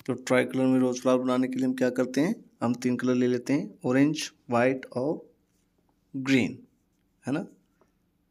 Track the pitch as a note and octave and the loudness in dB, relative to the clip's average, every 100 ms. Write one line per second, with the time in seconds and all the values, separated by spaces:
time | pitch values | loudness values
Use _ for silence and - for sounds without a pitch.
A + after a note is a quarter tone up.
0 | - B2 - B2+ B2 B2+ C3 C3 B2+ B2 | -8 -8 2 2 2 0 2 4 2 0
1 | B2+ B2+ B2+ B2+ B2+ B2+ C3 C3 B2+ B2+ | 2 2 2 0 0 -2 -2 0 0 0
2 | B2+ C#3 E3+ A#3 - - A#2 B2 B2+ A#2+ | -2 0 -2 -4 -10 -6 -4 -2 -2 -2
3 | B2+ B2+ B2 B2 B2 C#3+ G#3+ - C3 C3 | 0 2 2 0 -2 -4 -4 -8 0 2
4 | D3 D#3 - _ - A#2 B2+ C3+ - B2 | 2 0 -8 _ -2 2 2 0 -6 -6
5 | C#3 F3 - _ _ _ _ _ _ _ | -4 -6 -10 _ _ _ _ _ _ _
6 | _ C3+ C3 C3 F#2 - - _ _ _ | _ -8 0 2 2 -6 -18 _ _ _
7 | _ _ - D3+ - _ _ _ _ _ | _ _ -6 -6 -8 _ _ _ _ _
8 | _ _ _ | _ _ _